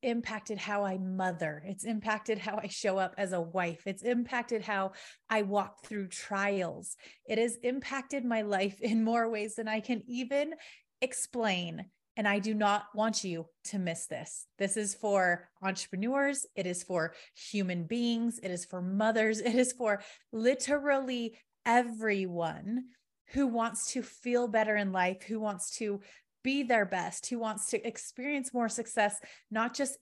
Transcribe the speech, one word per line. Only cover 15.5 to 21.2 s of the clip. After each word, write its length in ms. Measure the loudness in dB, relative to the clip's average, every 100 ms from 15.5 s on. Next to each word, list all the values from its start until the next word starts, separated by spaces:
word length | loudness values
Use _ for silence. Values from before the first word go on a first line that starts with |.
| _
entrepreneurs. 840 | -4 -4 -4 -2 0 2 2 0 -4 -4
It 120 | -2
is 160 | -2
for 320 | -2 0 0 -4 -18
human 520 | -18 -6 -2 0 0 -2
beings. 540 | 0 2 2 0 -2
It 80 | -4
is 140 | -6 -6
for 180 | -4
mothers. 580 | -2 2 4 6 4 4
<laughs> 0 |
It 140 | 2 4
is 180 | 4
for 300 | 2 0 0 -2 -18 _
literally 1080 | 2 4 4 2 0 4 2 2 -2